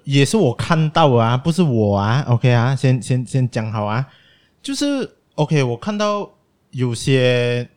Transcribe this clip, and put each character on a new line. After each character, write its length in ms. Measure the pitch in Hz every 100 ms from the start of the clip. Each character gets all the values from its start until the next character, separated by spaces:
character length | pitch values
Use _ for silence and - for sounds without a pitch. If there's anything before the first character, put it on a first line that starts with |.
也 220 | - 139 135
是 100 | 220
我 180 | 143
看 360 | 107 - 165 156
到 200 | 165 151
啊， 240 | 117 113 127
不 120 | 160
是 140 | 160
我 320 | 165 117 104 101
啊， 280 | 104 131 120
OK 240 | 117 127
啊， 240 | 120 120 135
先， 260 | 135 127
先， 240 | - 127 120
先 240 | 131 123
讲 220 | 120 110
好 140 | 107 104
啊。 200 | 113 139 _ _ _ _ _
就 140 | - 269
是， 340 | 285 277 - _ _ -
OK， 280 | 151 151
我 140 | 127 117
看 200 | - 208
到 320 | 208 208 190 _ _ _ _
有 220 | 123 123
些 760 | 117 - 131 127 123 120 120 123